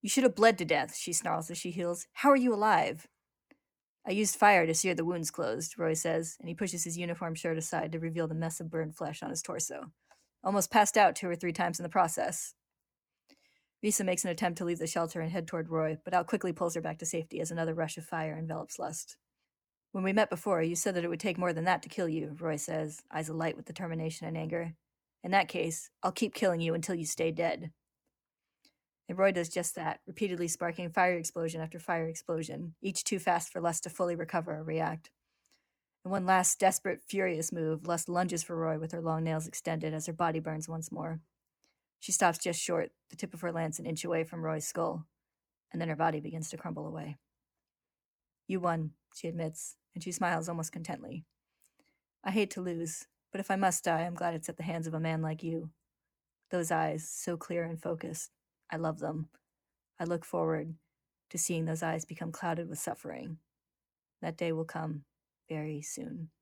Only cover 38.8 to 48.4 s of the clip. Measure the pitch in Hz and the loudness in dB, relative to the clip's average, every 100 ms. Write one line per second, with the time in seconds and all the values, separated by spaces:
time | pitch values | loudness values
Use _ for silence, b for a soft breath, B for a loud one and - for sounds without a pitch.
38.8 | 160 170 165 160 160 160 160 - - 160 | -2 -4 -2 0 0 0 -2 -6 -4 -2
39.8 | 160 156 156 165 170 160 160 156 156 165 | -2 -4 -6 0 0 2 -2 -6 -6 -8
40.8 | 160 - 160 165 - _ _ _ _ _ | -6 -6 -6 -6 -10 _ _ _ _ _
41.8 | _ _ - 185 185 170 185 165 - 170 | _ _ -2 6 6 4 -2 -2 0 0
42.8 | - _ _ - 190 165 175 165 165 156 | 0 _ _ -10 -8 -4 -4 -2 -2 -2
43.8 | 170 160 170 165 160 170 160 156 151 - | -4 -4 0 0 0 -2 -2 -2 -4 0
44.8 | 165 160 156 _ _ _ _ _ _ 160 | 0 -2 -8 _ _ _ _ _ _ -4
45.8 | 165 151 165 156 151 165 156 165 175 165 | -2 2 0 0 -6 -6 -8 -8 -8 -6
46.8 | 156 165 156 147 _ _ _ _ _ _ | -6 -8 -8 -12 _ _ _ _ _ _
47.8 | _ _ _ _ _ _ | _ _ _ _ _ _